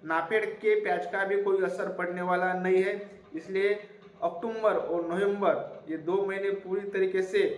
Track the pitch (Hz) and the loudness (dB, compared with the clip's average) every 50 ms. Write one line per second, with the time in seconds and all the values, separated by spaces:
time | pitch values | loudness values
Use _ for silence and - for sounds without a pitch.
0 | - 156 160 165 170 - 220 214 208 - - - 220 214 208 208 208 190 180 180 | -2 0 0 0 2 2 0 0 0 0 -6 0 2 4 4 4 4 0 0 0
1 | 180 - - 196 190 190 202 202 196 196 190 190 185 170 180 - 190 - - - | -2 -4 -2 -2 0 0 0 0 2 2 2 2 2 0 -2 -4 -4 -4 -2 -4
2 | 180 180 180 180 180 180 180 175 180 185 180 185 180 185 185 185 185 196 202 196 | -4 -4 -2 -4 0 0 2 2 2 0 0 0 2 4 4 4 4 2 -2 -4
3 | 202 - - - - - - 160 160 190 190 190 196 202 208 202 - - - - | -8 -12 -16 -20 -20 -12 -12 -12 -8 -4 -2 2 2 2 2 0 -4 -14 -20 -20
4 | - - - - - 170 170 - - 226 226 220 214 214 185 165 - - 170 170 | -20 -20 -10 -4 -4 -4 -2 -2 -6 -6 -4 2 2 2 2 2 0 0 -2 -2
5 | 165 165 175 190 202 202 202 202 196 170 147 - - - - - - 151 160 156 | -2 -2 0 0 2 0 0 2 2 2 2 2 -2 -10 -12 -14 -10 -8 -8 -6
6 | 151 165 185 202 202 196 190 196 202 196 202 196 - 180 190 196 202 202 196 196 | -2 0 0 0 0 0 -2 -2 -2 -2 -4 -4 -4 -4 -4 -4 -4 -4 0 0
7 | 190 190 190 190 185 185 - 202 180 147 - | 0 2 2 0 0 2 2 2 2 2 0